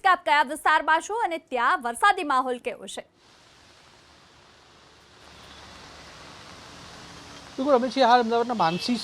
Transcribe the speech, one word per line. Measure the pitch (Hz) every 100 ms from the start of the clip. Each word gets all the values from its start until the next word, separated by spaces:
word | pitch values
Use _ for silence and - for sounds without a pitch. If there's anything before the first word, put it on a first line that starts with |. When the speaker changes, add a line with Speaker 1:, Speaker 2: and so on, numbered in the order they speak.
Speaker 1:
કે | 381
આપ | 359
કયા | - 294
વિસ્તારમાં | 277 294 359 311 302 320
છો | 330
અને | 427 392 330
ત્યાં | - 247 247 339
વરસાદી | 233 240 415 392
માહોલ | 294 262 262 247
કેવો | 247 - 196
છે? | - - _ _ _ _ - - - - - _ - - - - - _ - - - _ - - - - - - - - - - - - - - - - - - - - - - - - -
Speaker 2:
બિલકુલ, | 269
અમે | 254 254
છીએ | 269
હાલ | 240 247
અમદાવાદના | 226 233 240
માનસી | 226 165 175 - 240